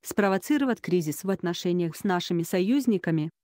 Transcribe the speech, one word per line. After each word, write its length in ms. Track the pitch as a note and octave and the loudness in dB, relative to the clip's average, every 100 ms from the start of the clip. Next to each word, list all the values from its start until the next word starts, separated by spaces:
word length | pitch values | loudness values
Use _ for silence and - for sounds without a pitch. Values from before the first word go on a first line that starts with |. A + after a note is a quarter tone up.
спровоцировать 800 | - - G3+ F#3+ - D4 C4+ A3 | -6 0 2 2 2 0 2 -2
кризис 460 | - F3 D3+ - F#3+ | 0 0 0 -4 -4
в 40 | |
отношениях 680 | F#3+ F3 E3+ F3+ F3 E3+ - | -2 -4 -2 0 0 -2 -2
с 100 | G3+ | -2
нашими 380 | F3 - F3 | 0 0 -2
союзниками, 840 | E3+ F#3 F#3 C#4 B3 G3 E3+ D#3+ D#3+ - | 0 0 2 2 2 2 2 0 -2 -8